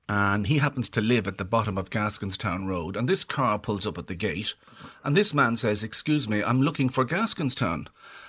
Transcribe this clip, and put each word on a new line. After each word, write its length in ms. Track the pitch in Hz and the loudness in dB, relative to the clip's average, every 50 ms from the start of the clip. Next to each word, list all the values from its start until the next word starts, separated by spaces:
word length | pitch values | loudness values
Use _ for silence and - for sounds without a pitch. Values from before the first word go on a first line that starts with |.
| _ - | _ 0
and 380 | 104 101 101 101 101 104 101 | 2 4 4 4 4 2 2
he 120 | 90 151 147 | 2 2 2
happens 300 | 139 147 147 127 117 - | 2 0 0 -2 -4 -2
to 100 | - 120 | 0 0
live 260 | 107 113 123 113 92 | 2 2 2 2 2
at 100 | 98 95 | -2 -4
the 80 | - 95 | -6 -4
bottom 320 | 90 113 113 104 104 98 | 0 0 2 2 0 -2
of 140 | 95 90 - | -4 -4 -2
Gaskinstown 760 | - 113 104 107 - - - 98 95 - - 107 87 92 95 | -2 -2 -2 -2 -2 -4 -6 -6 -4 -4 -2 -2 -2 -2 -2
Road, 300 | 95 92 90 82 87 98 | -4 -4 -4 -4 -4 -4
and 120 | 101 120 127 | -2 0 0
this 160 | 190 - - | 0 0 0
car 340 | - - - 131 117 107 104 | -2 -2 0 2 2 2 0
pulls 280 | - - 104 98 92 | 0 -2 -2 -2 -2
up 120 | 104 78 87 | -4 -4 -6
at 80 | 82 | -6
the 80 | - 95 | -8 -6
gate, 400 | 85 107 98 - 87 107 - - _ _ - - - - - - - - | -4 -2 -2 -2 -2 -4 -6 -8 _ _ -20 -20 -20 -20 -20 -14 -8 -2
and 120 | 143 143 | 2 2
this 180 | 190 208 208 147 | 4 4 4 4
man 220 | 147 135 117 117 | 2 2 2 2
says, 280 | 113 - 113 107 104 107 | 2 2 2 0 0 -2
"Excuse 440 | 110 - - - - 151 151 123 107 | -2 -2 -2 0 2 0 0 2 0
me, 140 | 107 104 | 0 0
I'm 200 | 87 90 120 131 | 2 2 2 4
looking 260 | 135 156 151 - 135 123 | 2 2 2 2 0 0
for 160 | - - 127 | 2 0 0
Gaskinstown." 840 | 123 160 185 226 220 - - 165 127 - - - 87 82 - - - _ _ - - - - - | 2 0 0 0 0 -2 -2 -2 -2 -2 -2 -2 -2 -2 -4 -6 -10 _ _ -20 -20 -20 -20 -20